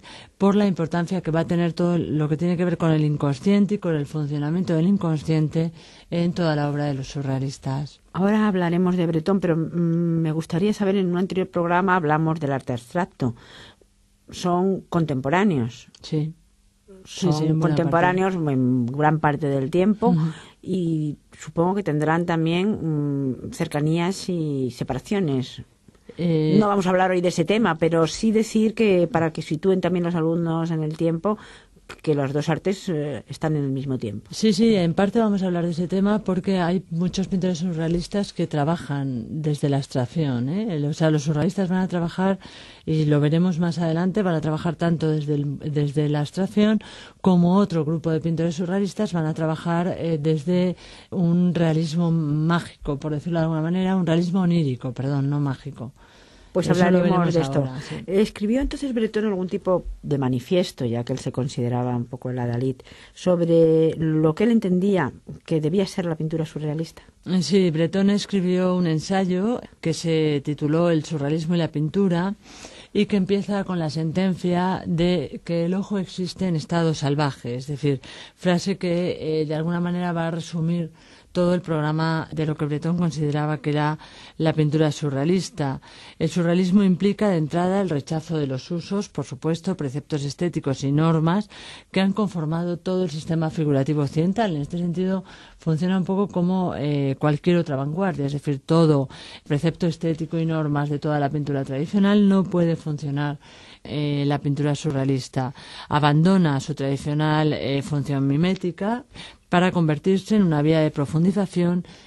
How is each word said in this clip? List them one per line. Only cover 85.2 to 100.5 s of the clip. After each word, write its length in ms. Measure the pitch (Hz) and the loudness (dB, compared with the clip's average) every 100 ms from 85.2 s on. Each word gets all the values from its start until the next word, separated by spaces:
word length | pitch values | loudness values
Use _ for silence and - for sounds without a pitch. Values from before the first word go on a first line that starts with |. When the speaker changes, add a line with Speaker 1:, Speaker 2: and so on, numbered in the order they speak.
| 147 185 147 - 139 139 - - - - | 2 0 0 -4 -4 -6 -10 -20 -16 -4
Speaker 1:
El 100 | 165 | -2
surrealismo 540 | 180 170 175 185 202 | 0 2 2 4 4
implica 460 | 196 180 202 196 214 | 4 4 0 0 0
de 80 | 170 | 0
entrada 440 | 151 170 180 196 | 0 0 0 0
el 80 | 190 | 0
rechazo 480 | 151 - 160 - 156 | -2 -4 -6 -4 -4
de 120 | 139 | -2
los 200 | 131 - | -4 -6
usos, 360 | 175 - 202 208 | -8 -4 -6 -6
por 160 | - | -8
supuesto, 520 | 139 131 156 165 175 185 | -10 -6 -4 -2 -2 -4
preceptos 480 | 147 143 - 151 | -4 -6 -6 -4
estéticos 580 | 143 - 175 156 139 135 | -4 -4 -4 -2 -4 -2
y 80 | 139 | 0
normas 580 | 143 160 160 160 196 - - - - - | 2 4 4 2 0 -2 -10 -20 -20 -6
que 80 | 190 | 0
han 120 | 196 | 0
conformado 640 | 196 202 170 151 165 175 175 | 0 -2 -2 -4 -2 -2 -4
todo 260 | 190 185 | -2 -2
el 60 | 185 | -2
sistema 380 | 151 - 160 156 | -4 -4 -2 -2
figurativo 520 | - 151 139 135 151 | 0 0 2 2 0
occidental. 540 | 139 156 175 196 214 151 | 0 0 0 0 -2 -2
En 60 | |
este 160 | 143 175 | -4 -4
sentido, 440 | 175 170 185 190 180 - - - | -4 -2 -2 -2 -6 -16 -20 -8
funciona 400 | 160 156 175 190 | -2 0 2 0
un 60 | |
poco 220 | 175 190 202 | 0 0 0
como, 480 | 180 175 185 175 80 | 0 0 0 0 -2
eh, 380 | 143 147 139 131 | -2 0 0 0
cualquier 380 | 151 147 - 175 | 0 2 2 2
otra 180 | 170 135 | 2 -2
vanguardia, 500 | 139 160 196 147 139 | -4 -2 -2 -2 -2
es 60 | |
decir, 280 | 143 151 135 - | -2 -4 -4 2
todo 420 | 165 160 143 131 - - - - | 4 6 4 0 -8 -18 -14 -4
precepto 400 | 147 165 156 175 | -2 0 -2 -2
estético 500 | 156 165 160 160 165 | -2 -2 -4 -4 -2
y 100 | |
normas 440 | 165 | -2